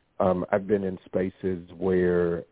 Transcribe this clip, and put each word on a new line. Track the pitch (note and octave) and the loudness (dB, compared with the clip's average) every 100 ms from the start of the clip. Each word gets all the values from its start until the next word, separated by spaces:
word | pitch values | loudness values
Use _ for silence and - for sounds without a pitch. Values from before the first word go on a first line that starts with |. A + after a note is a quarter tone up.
| _ - | _ -2
Um, | F#2+ F2+ - | 0 0 0
I've | G2+ G2 | -2 0
been | G#2 | 0
in | F#2+ F2+ - | 0 -6 -6
spaces | - F#2 - F#2+ F2+ F2 E2+ | -2 -2 -4 -4 -4 -8 -4
where, | F#2 F#2 F2+ F2 F2 E2+ - | 0 2 4 2 2 -2 -4